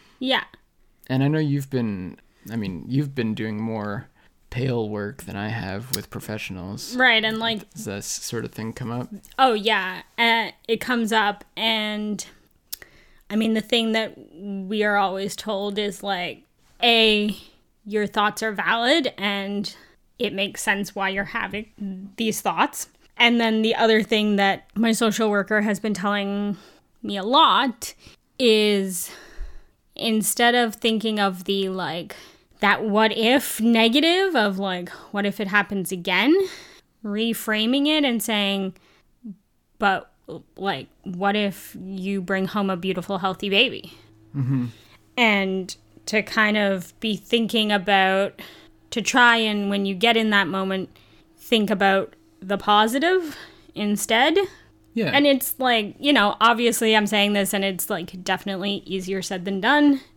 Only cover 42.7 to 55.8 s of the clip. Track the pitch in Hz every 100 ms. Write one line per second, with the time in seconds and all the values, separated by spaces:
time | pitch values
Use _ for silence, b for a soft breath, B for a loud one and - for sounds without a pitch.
42.7 | 185 185 185 170 196 190 185 202 196 254
43.7 | - - B B _ _ 139 127 135 123
44.7 | B B B _ - 233 202 190 190 185
45.7 | - _ - - 214 208 - 214 214 202
46.7 | 190 170 - 220 202 - 233 226 226 214
47.7 | 202 185 196 190 190 196 - B B B
48.7 | _ - - 208 269 240 233 220 208 202
49.7 | 202 196 185 226 226 220 208 180 190 190
50.7 | 190 185 - b b b _ - 226 202
51.7 | 202 196 196 - - _ - 190 202 -
52.7 | 208 220 262 330 370 320 - B B B
53.7 | - 208 202 - 226 285 330 381 B B
54.7 | _ _ 226 185 262 285 269 - - 254
55.7 | 233